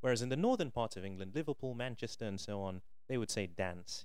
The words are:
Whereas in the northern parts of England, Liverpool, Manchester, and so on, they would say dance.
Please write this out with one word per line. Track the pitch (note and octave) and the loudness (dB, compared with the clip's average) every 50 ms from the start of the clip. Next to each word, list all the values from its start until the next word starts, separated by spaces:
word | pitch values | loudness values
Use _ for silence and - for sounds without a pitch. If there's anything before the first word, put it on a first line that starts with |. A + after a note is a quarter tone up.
Whereas | - B2+ B2 A2 | 6 4 4 4
in | A#2+ B2 | 4 2
the | C3 | 2
northern | C#3 F3+ A#3+ C4 A3 E3+ C3+ | 4 6 6 6 4 2 0
parts | - A#2+ A#2 A2 - | 2 0 0 0 0
of | G2 F2+ | -4 -4
England, | G2 F#2+ F#2 F#2+ F#2+ G2 | -4 -4 -4 -6 -4 -2
Liverpool, | D3 D#3+ D3+ C#3+ - - C3 B2 | -2 0 0 -2 0 -2 -2 -2
Manchester, | A#2 B2 C3 A#2+ - - A2+ - - A#2+ | 0 -2 -2 -2 -4 -4 -6 -4 -4 -2
and | G#2+ G2 F#2+ | -2 -2 -2
so | - - G#2 G2+ | -2 -2 -2 0
on, | G2 F#2+ F#2 F#2 - - - - - | 0 -2 -2 -4 -8 -10 -12 -14 -6
they | - C3 | 0 0
would | B2+ A2+ G#2 | 0 2 2
say | - A2+ G2+ | 2 0 0
dance. | F2 E2+ - F#2+ F#2 F2 F2+ F2+ - - - | 0 0 0 0 0 0 -4 -8 -8 -8 -8